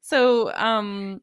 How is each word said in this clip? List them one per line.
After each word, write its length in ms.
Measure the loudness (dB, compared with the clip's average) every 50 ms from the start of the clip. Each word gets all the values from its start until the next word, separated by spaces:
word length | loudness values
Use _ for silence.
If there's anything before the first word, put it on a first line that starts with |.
So, 500 | _ 0 2 4 4 4 4 2 0 -2 -4
um, 640 | -2 -2 0 0 -2 -2 -4 -8 -8 -8 -8 -10 -12